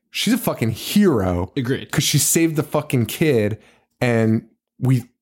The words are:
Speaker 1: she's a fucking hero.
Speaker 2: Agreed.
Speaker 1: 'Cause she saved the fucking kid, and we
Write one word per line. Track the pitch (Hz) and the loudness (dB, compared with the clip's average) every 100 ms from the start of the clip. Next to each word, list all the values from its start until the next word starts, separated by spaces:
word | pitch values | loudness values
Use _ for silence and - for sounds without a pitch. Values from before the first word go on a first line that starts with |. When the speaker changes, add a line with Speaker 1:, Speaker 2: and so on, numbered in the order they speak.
| _ - | _ -4
Speaker 1:
she's | 196 | -2
a | 247 | 0
fucking | - 147 117 | -2 -4 -4
hero. | 113 - 208 196 117 92 87 95 147 | -4 -2 2 4 4 2 0 -2 -4
Speaker 2:
Agreed. | 120 117 107 | -4 -4 -2
Speaker 1:
'Cause | - - | -2 0
she | 143 | 0
saved | - 165 165 151 | 0 2 2 0
the | |
fucking | - 151 - 127 110 | -2 -4 -2 -2 -2
kid, | - 160 120 104 107 - _ _ _ | 0 2 2 0 -4 -12 _ _ _
and | 123 113 110 113 - _ _ - | 0 2 2 0 -4 _ _ -6
we | 127 123 - _ | 0 0 -2 _